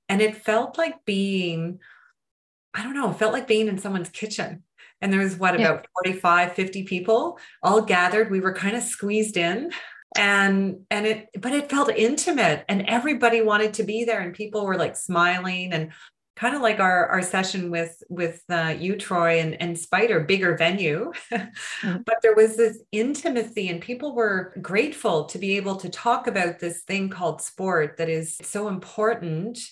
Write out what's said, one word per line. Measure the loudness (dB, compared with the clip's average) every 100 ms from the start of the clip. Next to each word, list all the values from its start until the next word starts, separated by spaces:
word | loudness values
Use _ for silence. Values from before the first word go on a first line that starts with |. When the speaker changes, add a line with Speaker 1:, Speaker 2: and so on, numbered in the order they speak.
| -2
Speaker 1:
And | 2
it | 2 0
felt | 0 0 0 -2
like | -2 -2 -4
being, | -2 0 0 -2 -4 -6 -8 -18 -20 _ _ _ _ _ _ _
I | -10
don't | -8 -4
know, | -4
it | 0
felt | 0
like | 0 2
being | 2 2
in | -2
someone's | -4 -6 -6
kitchen. | -10 -8 -6 -8 -10 _ _ -20 _
And | 0
there | 2
was, | 0 2
what, | 2 4
Speaker 2:
Yeah. | 4
Speaker 1:
about | 2 -4
forty-five, | -4 -4 0 4 4 4
fifty | 0 -4 -4
people | -6 -4 2 2 2 -8 -20 -2
all | 4 4
gathered. | 4 4 4 4 2
We | 2
were | 0
kind | 0 -2 -2
of |
squeezed | -4 -4 -2 0 0 0
in. | 0 0 -4 -10 -14 -20 _ 0
And, | 4 6 6 4 2 -4 -4
and | -2 0
it, | -2 -6 -8
but | -2
it | -2 0
felt | 0 2 2
intimate | 2 2 0 2 2 2 0
and | -2 0
everybody | 0 0 2 4 4
wanted | 4 4 2 -2
to |
be | -4 -2 -2
there | -2
and | -4
people | -8 -6 -4 -2
were, | -2
like, | -2 -4
smiling | -2 2 2 2 -2 -6 -4
and | -4 -6 -10 -20 _ _ -4
kind | -4 0
of |
like | 0 2
our, | 4 4 2
our | 0
session | 0 0 0 -4 -4
with, | -4 -4 -8 -12
with, | -4 -4 -4 -4
uh, | -2 0 -2
you, | -4 -4
Troy, | -2 2 4 4
and, | 0 -4
and | -6 -6
Spider, | -2 0 2 2
bigger | 2 2 2 2
venue. | 2 2 0 -2 -4 -10
<laughs> | -8
Speaker 2:
Mm-hmm. | -6 -6 -12 -12 -6 -4 -4 -2
Speaker 1:
But | 4
there | 6 8
was | 6 6
this | 2 2 -6
intimacy | -2 -2 -2 -2 -2 -4 -4 -4
and | -6
people | -8 -8 -6
were | 0 0 0 -4 -12
grateful | -2 0 0 -2 0 0 -2
to | -6
be | -2 -2
able | -2 -6
to | -8
talk | -4 0 0 0
about | 0 -2 -2
this | -8 -8
thing | -6 -4 -4
called | -2 -4 -4
sport | -10 -6 0 0 0 -2
that | -2
is | -2 -4 -10
so | -8 -6 -4
important. | -6 -8 -2 0 0 -4 -4 -6 -10 -12